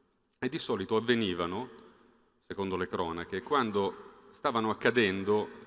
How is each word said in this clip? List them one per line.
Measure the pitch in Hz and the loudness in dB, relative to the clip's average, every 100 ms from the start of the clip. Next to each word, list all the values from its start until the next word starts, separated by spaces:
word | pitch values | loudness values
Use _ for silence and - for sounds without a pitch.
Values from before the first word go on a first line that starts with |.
| _ _ _ _ | _ _ _ _
e | 131 | -4
di | 156 | -4
solito | - 113 95 110 | -2 -2 2 2
avvenivano, | 113 120 104 87 87 95 127 - - - _ _ _ _ _ | 4 2 2 0 -2 -2 -8 -14 -20 -20 _ _ _ _ _
secondo | 90 98 92 | -6 -4 -2
le | 90 | -2
cronache, | 101 85 85 85 95 | -2 -4 -4 -6 -8
quando | - 143 117 101 98 - - - - | 0 0 2 0 0 -4 -16 -20 -20
stavano | - 147 117 110 | -4 -2 0 0
accadendo | 107 127 117 104 95 98 107 98 - | 2 4 4 2 2 2 0 0 -10